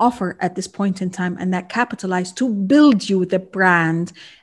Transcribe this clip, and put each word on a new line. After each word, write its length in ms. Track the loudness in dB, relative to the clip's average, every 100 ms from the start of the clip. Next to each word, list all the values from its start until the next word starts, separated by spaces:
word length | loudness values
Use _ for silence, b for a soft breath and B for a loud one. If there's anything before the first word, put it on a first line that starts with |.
offer 360 | -2 0 -6 -4
at 140 | -6
this 120 | -6 -10
point 320 | -4 -4 -2
in 80 | -6
time 260 | -4 -6 -4
and 120 | -4
that 140 | -4 -4
capitalize 640 | -4 -4 -4 -4 -4 -4
to 140 | -4 -4
build 600 | -2 2 6 6 4 2
you 160 | -2
the 140 | 0 -2
brand 760 | -4 0 2 4 2 0 -4 B B B